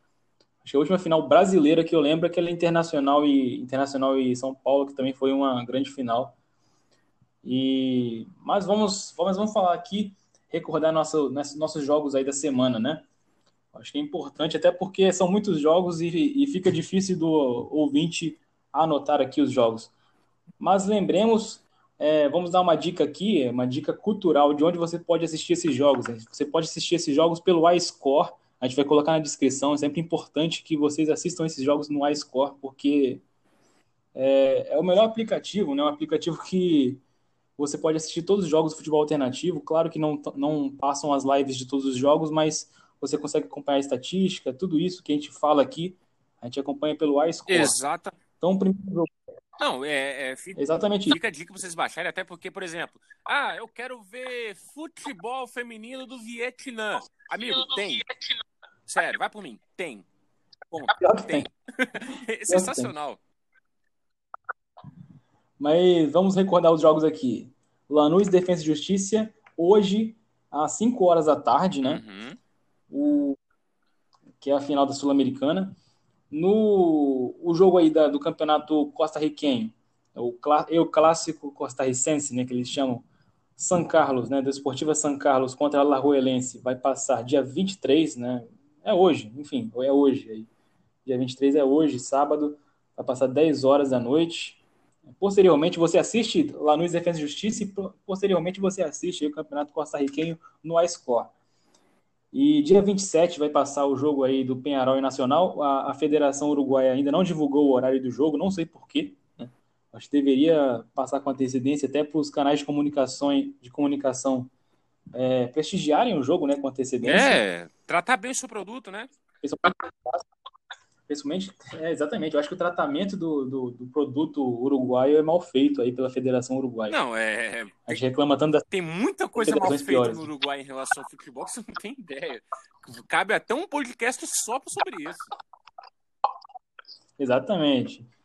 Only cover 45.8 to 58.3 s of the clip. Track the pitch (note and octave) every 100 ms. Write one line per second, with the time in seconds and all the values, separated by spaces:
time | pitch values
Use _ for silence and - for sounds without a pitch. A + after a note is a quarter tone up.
45.8 | F3+ - _ _ _ _ A#2+ C#3 C3+ C#3
46.8 | D3+ D3+ D#3 C#3+ D#3+ E3 - F3 C#3 -
47.8 | C#3+ E3+ G3 - _ _ E3+ F#3+ F#3+ F#3+
48.8 | G3 E3 E3 - - - _ - D4 D3+
49.8 | D3 C#3+ C3+ C3+ C3 C3 - F#3+ C#3+ E3
50.8 | G3+ G#3 G3 D4+ A3 D3 E3+ F#3+ F#3 E3+
51.8 | C3 - F3 E3+ F#3 E3+ F#3 F#3+ F#3 E3
52.8 | D#3 _ _ _ - C#4 A#3+ F3 A3 -
53.8 | B3+ B3 F#3+ B3 B3+ B3 A3 F#3+ - C#4+
54.8 | D#4 - C#4+ F#3+ G#3+ C4 B3 B3 A#3+ A3
55.8 | A3+ C4 B3+ B3+ A3 A#3 B3 B3 C#4 A3+
56.8 | G#3+ F3 - _ _ F#3 A#3+ C4 C4 A3+
57.8 | G3+ - - - -